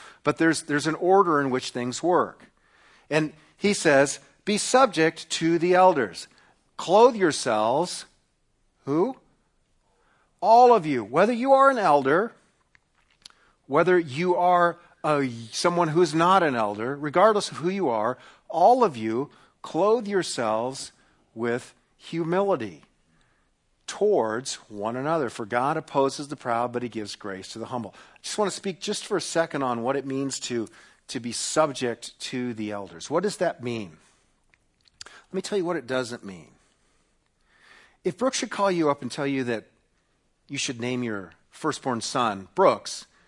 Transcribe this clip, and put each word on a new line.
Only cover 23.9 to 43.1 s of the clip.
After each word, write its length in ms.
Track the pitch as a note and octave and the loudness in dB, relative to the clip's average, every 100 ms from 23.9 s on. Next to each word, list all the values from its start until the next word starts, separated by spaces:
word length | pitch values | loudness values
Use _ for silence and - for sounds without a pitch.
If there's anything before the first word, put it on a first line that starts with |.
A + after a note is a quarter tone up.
| - G#3 F#3+ A2 A2 C3+ - - | -2 0 2 0 -2 -8 -12 -14
one 280 | G#2 G#2 B2 | -10 -8 -6
another. 340 | C#3 E3 B2+ | -4 -2 -4
For 160 | - A2+ | -6 -6
God 320 | A#2+ C3 D#3 | -2 -2 -2
opposes 520 | D3+ C#3 C3+ C3 C#3+ | -4 0 0 -2 -10
the 60 | D3 | -10
proud, 360 | B2+ A#2 B2 | -4 -2 -2
but 80 | A#2+ | -4
he 80 | A#2+ | -8
gives 260 | A2 G2+ - | -8 -10 -12
grace 340 | G#2 F#2+ F#2+ | -12 -12 -12
to 100 | A2+ | -14
the 80 | A2 | -10
humble. 260 | B2 G#2 - - _ | -8 -10 -14 -20 _
I 40 | |
just 160 | - - | -10 -4
want 100 | G4+ | -4
to 80 | - | -4
speak 220 | G3 E3 | -8 -8
just 260 | - G#3 - | -8 -8 -4
for 120 | G3 | -6
a 40 | |
second 400 | - F3 E3 D3 | -2 -2 -2 -2
on 220 | C3+ A#2 | -4 -2
what 120 | A#2 C3+ | -2 -4
it 120 | C3+ | -4
means 320 | C3+ C#3 B2+ | -6 -6 -8
to, 260 | - A#2+ G#2 - - _ - | -6 -6 -6 -12 -20 _ -14
to 100 | B2+ | -10
be 120 | A#2+ | -8
subject 880 | A2+ - - D#3 C3 B2+ A2+ - - | -8 -4 0 0 0 -6 -6 -12 -16
to 340 | - B2+ B2 A2 | -10 -8 -8 -6
the 160 | G#2+ | -8
elders. 400 | G#2 G2 - - | -8 -12 -16 -6
What 100 | D3+ | -4
does 160 | G3 - | -4 -2
that 240 | E3+ - | -4 -4
mean? 360 | B2 A#2 G2 - _ _ _ _ _ _ _ _ _ _ | -8 -8 -10 -16 _ _ _ _ _ _ _ _ _ _
Let 300 | - - _ | -20 -20 _
me 80 | F#3+ | -8
tell 180 | - G#3 | -4 -4
you 60 | E3+ | -2
what 100 | F3 | -4
it 100 | A#2+ | -4
doesn't 400 | C3 B2 A#2+ G3 | -4 -4 -10 -12
mean. 220 | E3+ D3+ _ _ _ _ _ _ _ _ _ _ _ _ - _ _ | -16 -20 _ _ _ _ _ _ _ _ _ _ _ _ -20 _ _
If 140 | - - | -8 -2
Brooks 220 | C4 - | -2 -2
should 100 | A#3+ | -6
call 220 | - G3+ | -2 0
you 180 | F3+ D3+ | 2 0
up 140 | C#3 | 0
and 80 | B2 | -4
tell 160 | - C#3 | -6 -4
you 160 | C3+ | -2
that 220 | B2 A2+ - _ _ _ _ _ _ _ _ | -2 -4 -8 _ _ _ _ _ _ _ _
you 100 | C#3 | -8
should 240 | - A#2+ | -8 -6
name 220 | A#2+ B2+ | -6 -6
your 300 | A#2+ G#2 F2+ - _ | -6 -8 -10 -18 _
firstborn 500 | - D#3 C3+ C#3 A#2+ | -8 -6 -4 -4 -4
son 460 | - C#3 A#2 G2 F#2+ - | -4 -2 -2 -2 -8 2
Brooks, 500 | F#3 G#2+ - - - | 2 2 -4 -14 -16